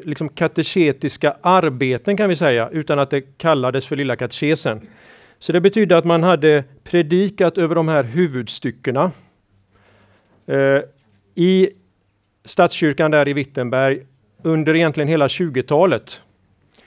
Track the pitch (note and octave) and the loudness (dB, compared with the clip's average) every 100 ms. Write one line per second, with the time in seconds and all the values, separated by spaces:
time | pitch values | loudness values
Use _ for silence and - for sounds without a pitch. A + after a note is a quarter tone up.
0 | E3+ D3 D#3 - D#3+ - D3+ F#3+ D#3 C3 | -12 -8 -8 -4 -4 -2 -2 2 0 0
1 | C#3+ - D3 - F3 F#3 D#3+ B2+ C3 B2 | -6 -2 -4 -2 2 2 2 -2 -2 -2
2 | - G3+ G3+ D#3 D#3+ A#2+ A2+ D#3+ D3 C#3+ | -2 -2 0 0 0 0 -2 -6 -4 -2
3 | C#3 C#3+ C3+ - E3 D3 B2+ C3+ - C#3+ | -2 -4 -6 -6 0 0 0 -4 -6 -6
4 | C#3 A#2 B2 - D3 D#3 C#3 A2 - - | -4 -4 -6 -4 -2 -2 -2 -8 -12 -20
5 | - - _ _ - E3+ F#3 A3 G3 E3+ | -20 -20 _ _ -2 2 2 2 4 4
6 | E3+ E3+ F3 D#3+ D#3 D3 C3+ - - F3 | 4 2 2 2 4 2 0 -16 -4 -2
7 | D#3 F3+ G3 G3+ F3 - E3 E3 D#3+ D#3 | 0 0 0 0 -2 0 -2 0 0 0
8 | A#2+ C#3+ F3 B2+ A2 - B2+ A2+ - B2+ | -2 -2 -2 -2 -8 -8 -8 -6 -4 -2
9 | E3+ - _ _ _ _ _ _ _ _ | -2 -4 _ _ _ _ _ _ _ _
10 | _ _ _ _ - C#3 C3+ C#3 - _ | _ _ _ _ -6 0 2 0 -2 _
11 | _ _ _ - F3+ F#3+ F#3+ - _ _ | _ _ _ 0 2 4 2 -2 _ _
12 | _ _ _ _ - - F3 - D#3+ C#3 | _ _ _ _ -8 2 2 2 -2 0
13 | D#3 D3+ C#3+ C#3+ C#3 - B2 C3 C3+ C#3 | 2 2 2 -2 -6 -6 -4 0 0 -2
14 | - _ _ _ E3 D#3+ D#3 D#3+ E3 D3+ | -8 _ _ _ -2 0 2 2 2 0
15 | D3 D#3+ D#3 - F3 B2+ B2+ D3+ F#3 A#2 | -2 0 0 -2 -4 -4 0 2 2 0
16 | - - _ _ _ _ _ _ | -6 -20 _ _ _ _ _ _